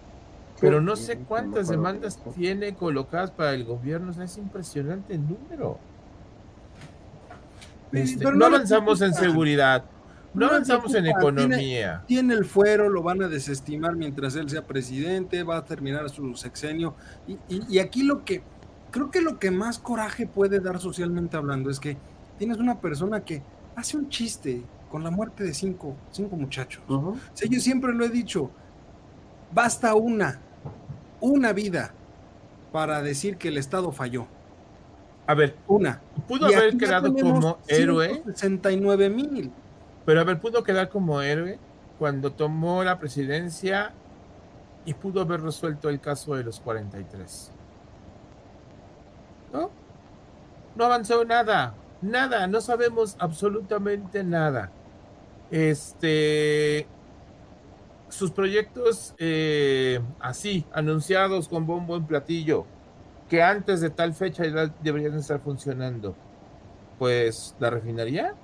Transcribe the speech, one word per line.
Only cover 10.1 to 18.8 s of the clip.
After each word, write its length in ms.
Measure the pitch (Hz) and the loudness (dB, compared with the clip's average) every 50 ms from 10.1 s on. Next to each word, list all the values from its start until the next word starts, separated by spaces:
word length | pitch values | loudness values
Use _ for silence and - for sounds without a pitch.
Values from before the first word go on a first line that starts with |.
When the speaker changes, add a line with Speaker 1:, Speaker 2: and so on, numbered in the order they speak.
| - - - - - | -20 -20 -20 -10 -2
Speaker 2:
no 60 | - | 2
Speaker 3:
No 60 | 220 | 2
le 60 | 277 | 4
Speaker 2:
avanzamos 440 | 320 339 277 254 247 240 233 220 262 | 4 4 4 4 2 2 2 2 0
en 80 | 214 175 | 2 2
Speaker 3:
preocupa. 320 | 160 160 147 147 143 139 | 4 4 4 4 4 4
Tiene, 200 | 139 139 127 127 | 4 2 2 2
Speaker 2:
economía. 480 | - 139 135 127 120 107 92 82 87 - - | 2 0 -2 -2 -2 -2 -2 -4 -6 -2 0
Speaker 3:
tiene 260 | 247 254 254 247 240 | 0 2 4 4 4
el 100 | 220 196 | 2 2
fuero, 420 | - - 196 202 208 214 208 208 202 | 2 4 6 6 6 6 6 4 4
lo 160 | 202 180 165 | 2 2 0
van 180 | 170 180 190 | 0 0 0
a 60 | 190 180 | 0 -2
desestimar 680 | 156 143 131 143 139 135 - - 151 151 160 170 170 | -2 -4 -4 -4 -6 -6 -6 -6 -6 -4 -2 -2 -2
mientras 400 | 170 160 147 139 139 139 135 131 | -2 -4 -6 -6 -6 -6 -4 -4
él 140 | 156 156 143 | -4 -6 -6
sea 160 | 143 160 151 | -6 -8 -8
presidente, 760 | - 143 135 123 123 131 131 147 170 185 190 185 180 185 175 175 | -6 -6 -6 -6 -4 -6 -6 -4 -2 -2 -4 -4 -4 -4 -4 -4
va 140 | 165 165 160 | -2 -4 -4
a 80 | 147 | -4
terminar 440 | - 160 139 135 135 139 147 151 143 | -6 -8 -8 -6 -6 -4 -4 -6 -8
su 260 | 139 - 143 131 120 | -8 -8 -8 -8 -8
sexenio. 600 | - - 123 - - - 151 156 160 165 160 - - - - - - - - | -8 -12 -12 -12 -10 -8 -6 -4 -4 -4 -4 -6 -8 -16 -20 -20 -18 -16 -14
Y, 60 | 190 - - - | -14 -14 -10 -8
y, 260 | 185 190 226 233 202 | -8 -8 -6 2 2
y 40 | 185 | 2
aquí 240 | 185 185 - 247 269 | 2 2 0 2 2
lo 200 | 277 285 285 - | 2 2 0 -2
que, 200 | - 185 - - - - - - - - - | -4 -6 -6 -6 -10 -20 -20 -20 -20 -20 -20